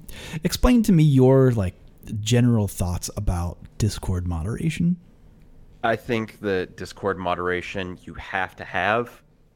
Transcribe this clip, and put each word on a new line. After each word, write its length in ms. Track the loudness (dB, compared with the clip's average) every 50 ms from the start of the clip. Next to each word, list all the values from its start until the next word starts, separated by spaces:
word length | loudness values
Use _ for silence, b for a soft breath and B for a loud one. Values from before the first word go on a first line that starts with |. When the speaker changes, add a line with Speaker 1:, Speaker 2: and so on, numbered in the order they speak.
| -16 -16 B B B B B -6 B
Speaker 1:
Explain 400 | -4 -2 2 4 4 4 4 4
to 80 | 4
me 100 | 6 6
your, 480 | 6 6 6 6 6 8 8 6 6 4 2
like, 200 | 0 -2 -4 -6 -8 -20 -20 -20 -18 -12 -10 -8 -6
general 460 | -2 2 2 4 4 4 4 2 0
thoughts 420 | -2 -2 -4 -4 -2 -4 -6 -6 -8 -8
about 400 | -4 -4 -2 -2 -2 -4 -6 -8 -12 -18 -14 -6 -2
Discord 480 | -2 -2 -2 -4 -6 -4 -4 -4 -4
moderation. 680 | -4 -4 -4 -4 -6 -6 -4 -4 -4 -2 0 0 0 0 -2 -6 -20 -20 _ -20 -20 -20 -20 -20 -20 -20 -20 -20 -20 -12 -4 -2
Speaker 2:
I 100 | -2 -2
think 440 | -2 -2 -4 -2 -2 -4 -6 -10 -6
that 340 | -4 -2 -2 -2 -2 -6 -8
Discord 400 | -14 -14 -14 -10 -6 -4 -4 -4
moderation 800 | -2 -2 -2 -2 -2 -2 -2 -2 -4 -6 -8 -8 -8 -8 -8 -10 -14 -16
you 100 | -18 -16
have 400 | -16 -12 -6 -4 -4 -4 -6 -8
to 60 | -14 -12
have. 560 | -6 -4 -2 0 0 0 0 -2 -6 -10 -20 _ _ _ _ _ _ -10